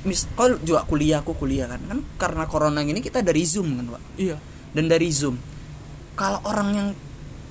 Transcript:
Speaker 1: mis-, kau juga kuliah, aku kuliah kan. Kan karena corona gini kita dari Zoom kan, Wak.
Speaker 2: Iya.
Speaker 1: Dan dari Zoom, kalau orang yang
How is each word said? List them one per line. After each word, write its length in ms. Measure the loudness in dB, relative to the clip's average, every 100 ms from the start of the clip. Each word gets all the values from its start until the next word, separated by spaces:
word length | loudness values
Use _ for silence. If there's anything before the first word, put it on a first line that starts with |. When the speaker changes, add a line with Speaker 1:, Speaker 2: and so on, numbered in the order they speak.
Speaker 1:
mis-, 240 | -2 0 -2
kau 220 | 4 4 4
juga 260 | 4 2
kuliah, 360 | 4 2 4 4
aku 120 | 0
kuliah 300 | -4 -2 -2 -2
kan. 140 | -6
Kan 180 | -6 -6 -6 -2
karena 260 | -2 0 -2
corona 340 | 2 2 2
gini 180 | 0 -2
kita 200 | -2 0
dari 180 | 4 4
Zoom 300 | 4 2 2
kan, 140 | -2 -4
Wak. 140 | -8 -12 -4
Speaker 2:
Iya. 180 | -2 -2 -10 -16 -6
Speaker 1:
Dan 160 | 0 4
dari 220 | 4 4
Zoom, 300 | 2 2 -2 -6 -12 -14 -14 -14 -14 -12
kalau 300 | -2 -2 0
orang 260 | 0 0 2
yang 160 | 2 0 -4 -12 -14 -14 -14 -14